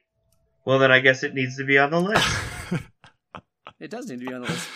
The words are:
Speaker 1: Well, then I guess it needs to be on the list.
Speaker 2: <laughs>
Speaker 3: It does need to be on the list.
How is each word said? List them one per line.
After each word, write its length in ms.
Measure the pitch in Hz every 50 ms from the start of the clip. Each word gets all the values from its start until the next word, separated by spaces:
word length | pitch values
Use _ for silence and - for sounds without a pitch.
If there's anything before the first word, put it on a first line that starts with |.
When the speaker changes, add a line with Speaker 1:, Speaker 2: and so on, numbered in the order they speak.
| _ _ _ _ _ _ _ _ _ _ _ _ -
Speaker 1:
Well, 140 | 127 131 135
then 120 | 135 131
I 100 | 131 127
guess 220 | 131 135 131 127
it 120 | - 147 139
needs 220 | 135 131 127 127 135
to 60 | 135
be 120 | 135 139 139
on 120 | 143 143
the 100 | 160 170
list. 260 | 175 196 220 202 - - - - - - - - - -
Speaker 2:
<laughs> 120 | 180 139 - - _ _ _ - _ _ _ _ - - - _ _ _ - - - -
Speaker 3:
It 100 | - 151
does 180 | 208 240 269 214
need 120 | 127 123
to 60 | 123
be 60 | 131
on 80 | 127 127
the 60 | 123 120
list. 200 | 170 175 - - -